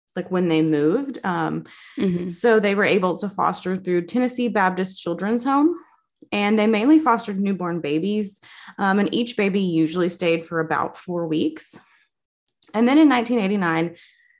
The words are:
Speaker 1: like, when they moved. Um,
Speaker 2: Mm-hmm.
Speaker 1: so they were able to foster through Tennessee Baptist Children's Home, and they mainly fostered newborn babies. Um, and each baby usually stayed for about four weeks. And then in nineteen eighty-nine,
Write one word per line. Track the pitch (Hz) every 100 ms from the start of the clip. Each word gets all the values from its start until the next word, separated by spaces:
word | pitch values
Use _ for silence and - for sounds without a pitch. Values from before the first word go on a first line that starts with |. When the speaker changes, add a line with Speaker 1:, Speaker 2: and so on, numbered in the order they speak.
| _ 180
Speaker 1:
like, | 180
when | 185 180
they | 160
moved. | 156 147 151 233 277 -
Um, | 196 170 156 160 - - - -
Speaker 2:
Mm-hmm. | 196 175 180
Speaker 1:
so | 170 233 220
they | 202 196
were | 170
able | 190 185 165
to | 202
foster | 180 151 - 185 185
through | 185 175
Tennessee | 175 247 254 247 240
Baptist | 208 185 185 190 -
Children's | 170 165 202 233 262
Home, | 277 311 339 - _ _ _ -
and | 208 208 214
they | 214
mainly | 214 247 311
fostered | 311 190 208 196
newborn | 202 180 175 170
babies. | 151 156 196 214 202 - - - - -
Um, | 196 196
and | 202
each | 226 240 -
baby | 196 196
usually | 185 160 156 175 175
stayed | 180 175 165 165
for | 165
about | 156 143 147 -
four | - 175 165
weeks. | 156 302 311 - - - _ _ _ _ _ _ _ - 214
And | 240
then | 294
in | 302
nineteen | 247 233 240
eighty-nine, | 190 208 170 160 165 - - _ _